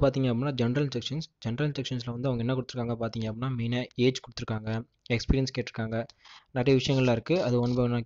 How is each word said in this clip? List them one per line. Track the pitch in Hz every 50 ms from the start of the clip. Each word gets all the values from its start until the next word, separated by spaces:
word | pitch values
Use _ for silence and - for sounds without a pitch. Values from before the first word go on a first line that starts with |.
| 143
பாத்தீங்க | 139 131 135 131 127
அப்படின்னா, | 120 117 127 147 139 123
general | 120 117 123 143 147
instructions. | 139 - 123 113 - 135 156 160 - _ _ -
General | 117 113 117 147 151
இன்ஸ்ட்ரக்ஷன்ஸ்ல | 139 139 127 - 131 123 113 123 117
வந்து | 120 123 139
அவங்க | 127 117 113
என்ன | 120 131
கொடுத்துருக்காங்க | 131 123 - - 127 120 117 120 113
பாத்தீங்க | 117 113 107 113 110 110
அப்படின்னா, | 110 113 123 131 131 120
மெயினா | 117 117 120 123 127 - - - 120
ஏஜ் | 131 127 - -
கொடுத்துருக்காங்க, | - 120 - 120 - 113 110 107 110 113 113 120 - _ _ - - 123
experience | 113 - - - 135 131 127 -
கேட்டிருக்காங்க, | - 120 - - - 113 110 113 113 117 - - _ - - - - - _ - 131
நிறைய | 123 139 139 131
விஷயங்கள்லாம் | 123 - 139 135 131 127 120 113
இருக்கு. | 113 - 156 180 -
அது | 123 123 120 120
one | 120 123 123
by | 123
one-ஆ | 120 120 120 113